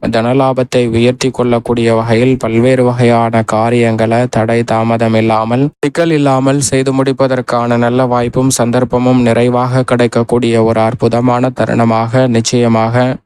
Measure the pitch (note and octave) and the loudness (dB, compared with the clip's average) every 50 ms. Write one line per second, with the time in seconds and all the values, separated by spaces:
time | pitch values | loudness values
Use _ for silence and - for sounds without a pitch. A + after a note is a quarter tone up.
0 | - A#2 A2+ A2+ A2 A#2+ B2+ C3+ C3+ C3 C3 B2 B2 B2 - B2+ B2 A#2 A2+ A2+ | -6 -2 -2 -2 0 0 0 2 2 0 0 0 -2 -2 0 0 0 0 0 2
1 | A#2+ A#2+ B2+ B2 - C3+ A#2+ - B2 B2 A#2+ A#2 A2+ - A#2+ A#2+ A#2 A2+ A2+ A2+ | 2 0 0 0 -4 -4 -2 -2 -2 0 0 -2 -2 -2 -2 0 2 0 0 0
2 | A2+ A2+ A2+ A2 B2 C3 C3 B2 - A2+ A2+ A2+ A#2 B2+ C3 B2+ B2 B2 A#2+ A#2+ | 0 0 0 0 2 0 0 0 -2 -2 0 0 2 2 2 2 2 0 0 2
3 | B2 A#2+ A#2 A#2 A#2 A#2 A#2 A2+ A2 - - G#2+ A2 A#2 A#2+ A#2+ A#2 A#2 A2+ A2 | 2 2 2 2 0 0 0 0 -2 0 0 0 0 0 0 0 0 0 0 0
4 | A2+ A2 A2+ A#2 B2 B2 - A2+ A2 A2 A#2 A#2 A#2 A#2 A2+ A2+ A2+ A2+ A2+ A2+ | 0 0 0 0 0 0 0 -2 0 0 0 -2 0 0 -2 -2 0 0 0 0
5 | A#2 A2+ A2+ A2 A2 A2+ A2 G#2+ A2 A2+ A#2+ B2 C#3 D3 - _ - D3 C#3 - | 0 0 0 2 2 2 0 0 0 0 0 0 0 -2 -2 _ -6 -4 -2 -2
6 | E3+ E3 D#3+ D3+ C#3+ C#3 C3+ C3 C3 C3+ C#3 C#3+ C#3 - - C3 C3+ C3+ C3 C3 | 0 0 0 0 2 2 0 2 0 0 0 0 -2 -2 -2 -2 0 0 0 0
7 | C3+ C3+ C3+ B2+ C3+ C3 B2+ B2+ B2 - B2+ A#2+ A#2+ A#2+ A#2+ A#2+ A#2+ A#2 B2 B2+ | 0 -2 0 0 0 0 0 -2 -4 -4 -4 -2 -2 0 0 0 0 0 0 0
8 | C3 B2 B2 B2 A#2+ A#2+ - C3 C3 C3 B2+ - A#2+ A#2 A#2+ B2+ B2 A#2+ - B2 | 0 0 0 0 -2 -2 -2 0 0 0 0 0 -2 0 0 -2 -2 0 -2 -2
9 | B2 B2 B2+ B2+ B2 A#2 A2+ A#2 A#2+ B2 B2 B2 B2 B2 B2 C3 B2+ - B2+ A#2+ | 0 2 2 2 2 2 2 2 2 0 0 0 -2 0 0 -2 0 0 0 0
10 | A#2+ A#2 - A#2+ A#2 A2+ - B2 B2 A#2 A2+ A2+ A2+ A2+ A2+ A2 A2 A2+ A2+ A2+ | 0 0 0 -2 -2 0 0 0 0 0 2 2 2 2 2 2 0 0 -2 0
11 | - A#2 A#2+ A#2+ B2 B2+ A#2+ B2 B2+ B2+ B2+ - A2+ A2 A2+ A2+ A#2 A2+ A2+ A2+ | -2 0 0 0 0 0 0 0 0 -2 -2 -4 -4 -2 0 0 2 2 2 0
12 | A2+ A#2 A#2 C3 C3 B2+ A#2 A2+ A2+ - - B2 A#2+ A#2 A2+ A2 A2+ A2+ A#2 B2 | -2 0 0 0 0 2 0 0 -2 0 0 0 2 2 2 2 0 0 0 0
13 | B2+ B2+ C3 - _ | 0 0 -2 -6 _